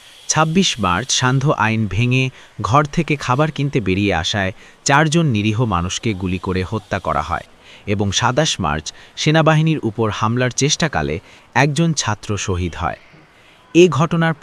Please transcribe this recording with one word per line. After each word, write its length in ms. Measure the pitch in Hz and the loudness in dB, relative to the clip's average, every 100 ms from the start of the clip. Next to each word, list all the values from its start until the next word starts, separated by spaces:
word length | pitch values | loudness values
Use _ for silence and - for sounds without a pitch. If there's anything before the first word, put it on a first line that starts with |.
| - - - | -20 -20 -4
ছাব্বিশ 420 | 156 160 170 180 120 | 0 2 2 0 0
মার্চ 300 | 95 87 120 | 0 0 -2
সান্ধ্য 380 | - 127 131 139 - | -2 2 2 2 2
আইন 240 | 110 110 107 | 0 0 -2
ভেঙে 360 | 90 123 131 131 - - - | 0 2 2 0 -4 -18 -6
ঘর 220 | 101 135 | 2 2
থেকে 300 | 147 - 151 147 | 2 -2 -2 -2
খাবার 340 | - 127 156 | 0 0 0
কিনতে 280 | - 139 135 | 0 -2 -2
বেরিয়ে 340 | 95 95 101 | 0 0 2
আসায় 380 | 85 82 107 95 - - - | 0 -2 -2 -2 -6 -18 -10
চারজন 420 | - 139 156 165 156 | 2 4 4 2 2
নিরীহ 340 | 107 107 107 123 | 2 0 0 0
মানুষকে 440 | 90 87 - 113 | 0 -2 -4 -4
গুলি 260 | 95 92 90 | -4 -4 -4
করে 220 | 95 92 | -2 -4
হত্যা 360 | 90 110 - 98 | -2 -6 -6 -6
করা 240 | 85 73 76 | -2 -2 -2
হয় 180 | 80 - - - - - | -6 -8 -20 -20 -16 -4
এবং 220 | 101 101 | -2 0
সাতাশ 400 | 90 117 127 156 - | 0 0 2 0 0
মার্চ 260 | 87 76 - - - - | -2 -2 -6 -16 -20 -4
সেনাবাহিনীর 640 | - 160 156 156 160 151 | 0 4 4 4 2 0
উপর 240 | 113 104 110 | -2 -2 -2
হামলার 420 | 98 110 120 127 | 0 -2 0 -2
চেষ্টাকালে 640 | - 147 - 160 87 71 78 - - - 117 | 0 -2 0 -2 -2 -2 -4 -10 -20 -4 0
একজন 340 | 143 143 170 | 2 2 0
ছাত্র 360 | 160 - 107 - 104 | 0 -4 -6 -4 -6
শহীদ 380 | - 87 90 - | -4 -4 -4 -4
হয়। 240 | 82 52 - - - _ - - - 165 | -6 -6 -14 -20 -20 _ -20 -20 -2 4
এ 100 | 180 | 4
ঘটনার 460 | 135 165 170 165 156 | 4 -2 0 0 -2